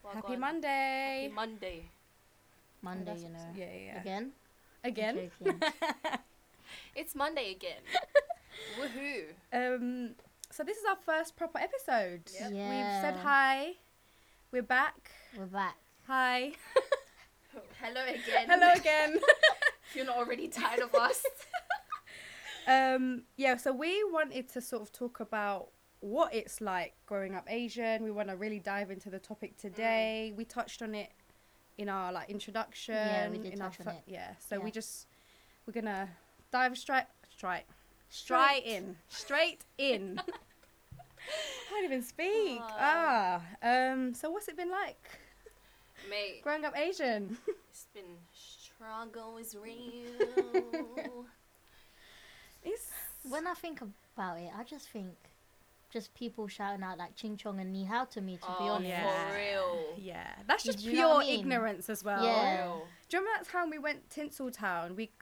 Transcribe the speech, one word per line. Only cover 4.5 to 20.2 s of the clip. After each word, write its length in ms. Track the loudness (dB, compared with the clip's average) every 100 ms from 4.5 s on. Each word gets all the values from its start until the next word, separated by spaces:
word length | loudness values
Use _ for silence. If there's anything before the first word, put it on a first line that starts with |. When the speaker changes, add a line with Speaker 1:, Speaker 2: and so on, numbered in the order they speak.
| _ _ _
Speaker 2:
Again? 340 | -6 -2 -2 -2 -8 -2
Speaker 3:
I'm 80 | -2
joking. 100 | 2 0 0 -4 -2 -4 -6
Speaker 2:
<laughs> 720 | -8 -20 _ -20 -18 -18 -12
Speaker 1:
It's 200 | -10 -8 -2
Monday 340 | -2 -2 -6
again. 320 | -8 -10 -10 -2 -2 6 4 4 -12 -12 -14 -10 -6
Speaker 2:
<laughs> 0 |
Speaker 1:
Woohoo. 460 | -6 -4 -4 -6 -8 -14 _ 0 0 0
Speaker 2:
Um, 340 | -2 -4 -6 -10 -20 _ -16
so 120 | -8
this 140 | -6 -2
is 80 | 0
our 80 | 0
first 320 | 0 0 0 -6
proper 220 | -6 -2
episode. 640 | -2 -4 2 2 2 -6 -12
Speaker 1:
Yep. 180 | -8 -6
Speaker 2:
We've 480 | -4 -2 -2 0 0
said 140 | 0 0
Speaker 3:
Yeah. 60 |
Speaker 2:
hi. 500 | 6 6 6 4 -2 -8 -18 _ _ _ _ _ _
We're 100 | -4
back. 480 | 2 2 2 -2 -20 -20 -18 -12
Speaker 3:
We're 100 | -6
back. 300 | -2 -4 -6 _ _ -2
Speaker 2:
Hi. 460 | 2 4 2 -2 -8
<laughs> 60 | 2 2 4 -2 -4 -20 -20 _ _ -18 -18 -10
Speaker 1:
Hello 200 | -6 -4
again. 420 | -2 -4 2 2 8
Speaker 2:
Hello 200 | 10 12 12
again. 420 | 8 6 6 6 8 10 10
<laughs> 340 | 8 2 2 -8
Speaker 1:
If 80 | -4
you're 80 |
not 140 | 0
already 280 | 0